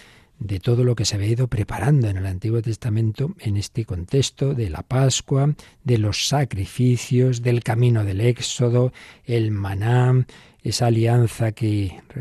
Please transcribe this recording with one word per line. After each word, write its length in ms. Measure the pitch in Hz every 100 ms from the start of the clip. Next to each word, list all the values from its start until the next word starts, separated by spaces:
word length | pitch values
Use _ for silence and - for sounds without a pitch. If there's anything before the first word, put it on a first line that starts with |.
| - - _ -
de 220 | 98 98
todo 240 | 123 120
lo 120 | 123 117
que 100 | 98
se 100 | 98
había 140 | 104
ido 180 | 117 127
preparando 640 | 104 95 - 120 147 107
en 80 | 95
el 80 | 98
Antiguo 360 | 92 110 117
Testamento 760 | 110 104 110 110 110 107 143 -
en 160 | 110 101
este 300 | - - 107
contexto 680 | 90 87 139 - - 139
de 160 | 135 101
la 140 | 82
Pascua, 720 | - 127 135 - - 135 143 147 - _
de 140 | 127 117
los 300 | 107 - -
sacrificios, 1120 | 143 139 101 95 - 123 120 - 123 127 120
del 220 | 123 120
camino 400 | 120 113 123 113
del 180 | 101 95
Éxodo, 720 | 120 117 - - 120 120 127 - - -
el 280 | - 117 110
maná, 760 | 104 98 98 110 123 127 131 127 - - _
esa 260 | 120 - 117
alianza 680 | 113 113 123 113 - 110
que 480 | - 110 104 95 - - 123